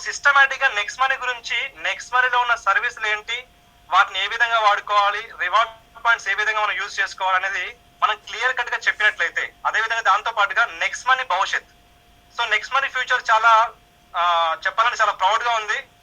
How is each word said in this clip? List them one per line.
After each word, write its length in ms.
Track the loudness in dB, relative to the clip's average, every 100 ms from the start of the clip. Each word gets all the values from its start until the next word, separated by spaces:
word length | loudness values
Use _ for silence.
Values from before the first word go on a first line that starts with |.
| -4
సిస్టమాటిక్‌గా 600 | -2 2 4 4 2 -2 -2
నెక్స్ట్ 220 | -4 -2
మనీ 140 | -2 -2
గురించి, 340 | -4 -8 -6 -6 -6 -6 -6
నెక్స్ట్ 260 | -6 -2
మనీలో 240 | 0 2 2
ఉన్న 100 | 0 0 0
సర్వీసులు 400 | 0 0 -4 -4
ఏంటి, 240 | -4 -4 -10 -10 _ _ _ 0
వాటిని 240 | 2 2 0
ఏ 20 | -2
విధంగా 260 | 0 2 4 4
వాడుకోవాలి, 540 | 2 2 2 2 0 -6 -6
రివార్డ్ 320 | 0 2 0 -4 _ -4 0
పాయింట్స్ 240 | 0 0
ఏ 20 | -2
విధంగా 220 | -2 0
మనం 120 | 0 -2
యూజ్ 160 | -6 -4
చేసుకోవాలి 380 | -4 -4 0 0
అనేది 260 | 0 -4 -8 -10 _ -2
మనం 120 | -2 -2 -6
క్లియర్ 260 | -4 -2 -2
కట్‌గా 200 | -4 -4 -2
చెప్పినట్లయితే, 560 | 0 0 0 -2 -4 -6 -6 -4
అదేవిధంగా 360 | -2 -2 0 2
దాంతో 240 | 2 0 -2
పాటుగా 260 | 0 0 -2 -2
నెక్స్ట్ 240 | -6 -4 0
మనీ 160 | 0 0
భవిష్యత్. 360 | -2 -2 -4 -8 _ _ _ _ _ _ -6
So, 40 | -2
నెక్స్ట్ 200 | -2 0 -2
మనీ 140 | -2 -4
ఫ్యూచర్ 320 | -2 -2 2
చాలా, 200 | 4 6 6 4 -2 _ _ _ -2
ఆ, 40 | 0 2 0 -2 -4
చెప్పాలంటే 340 | 0 0 0
చాలా 120 | 0 2
ప్రౌడ్‌గా 320 | 0 0 0 -2
ఉంది. 160 | -2 -6 -8 _